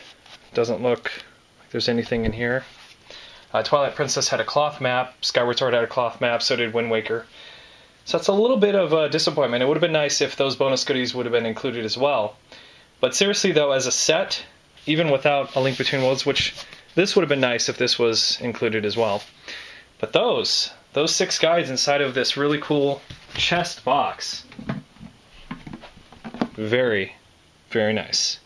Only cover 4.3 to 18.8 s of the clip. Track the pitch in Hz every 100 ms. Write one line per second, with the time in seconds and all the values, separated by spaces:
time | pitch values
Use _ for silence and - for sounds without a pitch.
4.3 | 120 110 147 151 147 127 127 127 - -
5.3 | 131 120 120 131 120 117 - 117 - 123
6.3 | 117 - 123 117 117 117 113 110 113 -
7.3 | - - - - - - _ - 165 -
8.3 | 202 233 254 202 196 165 160 151 156 165
9.3 | 151 127 120 127 151 170 156 147 - 139
10.3 | - 135 123 135 131 - 131 123 127 120
11.3 | 117 113 113 135 117 110 120 135 110 107
12.3 | - - - - - - _ 131 - 202
13.3 | 202 196 151 143 135 127 - - 160 196
14.3 | - - - _ - - 156 165 135 151
15.3 | 143 127 135 135 123 135 139 131 131 147
16.3 | 131 - - - - - - 185 202 160
17.3 | 139 127 120 - 123 123 - 117 113 -
18.3 | - 123 110 120 110